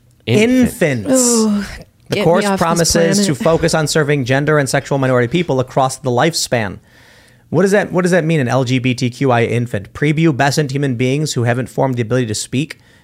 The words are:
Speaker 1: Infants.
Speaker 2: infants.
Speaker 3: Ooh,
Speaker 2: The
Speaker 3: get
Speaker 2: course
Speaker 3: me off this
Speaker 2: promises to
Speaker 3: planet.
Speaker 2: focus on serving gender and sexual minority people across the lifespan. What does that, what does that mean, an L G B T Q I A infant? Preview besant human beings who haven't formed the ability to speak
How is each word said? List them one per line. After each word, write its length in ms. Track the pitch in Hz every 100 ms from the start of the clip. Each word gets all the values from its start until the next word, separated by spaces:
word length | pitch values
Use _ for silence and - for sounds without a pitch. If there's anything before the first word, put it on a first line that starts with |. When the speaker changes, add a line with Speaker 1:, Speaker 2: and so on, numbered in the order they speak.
| _ _ -
Speaker 1:
Infants. 560 | 123 233 254 240 -
Speaker 2:
infants. 400 | 151 123 95 262
Speaker 3:
Ooh, 400 | 247 233 220 202 196 - - _ -
Speaker 2:
The 80 | 196
Speaker 3:
get 80 |
Speaker 2:
course 220 | 180 180 208
Speaker 3:
me 20 |
off 20 |
this 120 | 190 170
Speaker 2:
promises 520 | 170 160 170 165 202 196
to 60 |
Speaker 3:
planet. 100 | 139
Speaker 2:
focus 300 | 175 160 160
on 140 | 160 151
serving 360 | 160 147 147
gender 340 | 123 135 147 151
and 120 | 135
sexual 280 | 143 - 139
minority 280 | 131 127 120
people 320 | 170 165 131
across 380 | 120 - 131 -
the 140 | 127
lifespan. 680 | 120 160 156 - 123 104 87 _ - - - - _ -
What 140 | 139
does 80 | 196
that, 200 | 202 180
what 120 | 185
does 80 | 180
that 120 | 180
mean, 160 | 156 165
an 80 | 120
L 160 | 127
G 160 | 123 127
B 160 | 127 123
T 140 | 123
Q 220 | - 139
I 100 | 117
A 80 | 117
infant? 420 | 117 120 104 92
Preview 440 | - 147 151 165 123
besant 360 | 139 139 143
human 240 | 139 139 120
beings 380 | 127 139 151
who 100 | 127
haven't 240 | 117 120 120
formed 280 | - 135 123
the 60 |
ability 260 | 110 123 117
to 80 | 104
speak 440 | - 120 160 - _ _